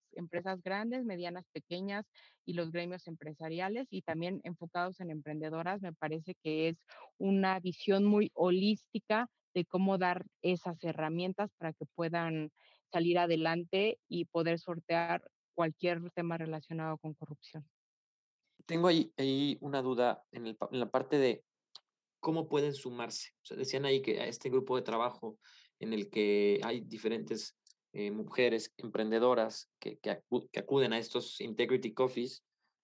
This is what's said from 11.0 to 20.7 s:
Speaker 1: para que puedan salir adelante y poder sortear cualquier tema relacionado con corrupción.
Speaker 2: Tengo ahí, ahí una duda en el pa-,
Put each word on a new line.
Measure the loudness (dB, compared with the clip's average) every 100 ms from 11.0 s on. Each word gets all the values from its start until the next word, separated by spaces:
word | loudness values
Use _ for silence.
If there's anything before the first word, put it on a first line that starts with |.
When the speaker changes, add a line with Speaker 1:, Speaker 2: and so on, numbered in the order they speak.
| -2 0 -2 -2 -6 -4
Speaker 1:
para | -8
que | -6 -10 -4
puedan | -2 0 0 -2 -4 -10 _ _ _
salir | 0 4 4
adelante | 4 4 2 0 0 0 0 -2 -6
y | -6 -2
poder | 0 2 0
sortear | -2 -8 -2 0 0 -2 -4 _ _ -2
cualquier | -2 0 0 0 -4
tema | -6 -4 -4
relacionado | -4 -6 -6 -6 -4 -6
con | -8
corrupción. | -10 -12 -14 -14 -16 -16 _ _ _ _ _ _ _ _ -18 -4
Speaker 2:
Tengo | 4 6
ahí, | 6 4 0
ahí | 2 2 2 0
una | -2 -2
duda | 2 4 4 2 -8
en | -10 -10
el | -6
pa-, | -4